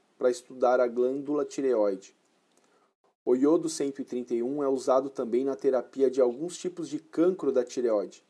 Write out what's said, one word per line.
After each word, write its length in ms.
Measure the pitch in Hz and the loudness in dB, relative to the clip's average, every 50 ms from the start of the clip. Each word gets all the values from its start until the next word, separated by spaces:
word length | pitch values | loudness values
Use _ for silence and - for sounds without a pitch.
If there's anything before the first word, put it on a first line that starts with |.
| _ _ _ - | _ _ _ -2
para 140 | 127 127 | 0 0
estudar 480 | 123 - - - 135 127 127 123 127 127 | 0 -2 -8 -14 -6 0 2 2 4 4
a 80 | 123 117 | 2 0
glândula 580 | 113 123 123 127 135 143 139 139 147 147 139 | 0 0 0 0 -2 -4 -4 -4 -2 -4 -4
tireoide. 720 | 139 - - 139 131 123 110 104 101 95 92 - - _ _ _ _ _ _ _ _ _ _ _ _ _ _ _ _ _ _ _ _ _ _ - | -4 -4 -2 0 0 2 2 2 0 0 -4 -10 -18 _ _ _ _ _ _ _ _ _ _ _ _ _ _ _ _ _ _ _ _ _ _ 0
O 120 | - 123 131 | 0 2 4
iodo 320 | 135 147 165 165 160 160 | 4 4 4 2 0 -2
cento 320 | - - 143 139 139 - | -4 -4 -6 -6 -6 -8
e 20 | 127 | -10
trinta 320 | - - 123 123 - 127 | -8 -8 -8 -6 -4 -2
e 80 | 117 117 | -2 -2
um 180 | 127 143 147 | -2 -4 -2
é 60 | 143 135 | -2 -2
usado 420 | 135 127 120 143 127 135 139 139 | -2 -2 2 2 2 2 2 0
também 360 | - - 127 113 110 123 135 | -6 -6 -6 -2 0 0 0
na 100 | 135 131 | 0 -4
terapia 560 | - - 139 131 123 - - - 131 135 127 | 0 0 0 0 0 -2 -4 -2 2 2 2
de 80 | 127 135 | 4 4
alguns 380 | 127 123 120 135 156 175 175 - | 2 2 2 -2 -8 -8 -8 -8
tipos 320 | - 180 175 - 160 135 | -10 -10 -8 -8 -10 -8
de 100 | 143 147 | -8 -10
cancro 540 | - _ - 156 165 180 185 185 - 139 123 | -10 _ 0 2 2 2 2 0 0 0 2
da 100 | 127 120 | 0 0
tireoide 580 | - - 139 120 117 110 104 95 92 - - _ _ | -2 -4 -2 0 2 2 0 0 -4 -10 -18 _ _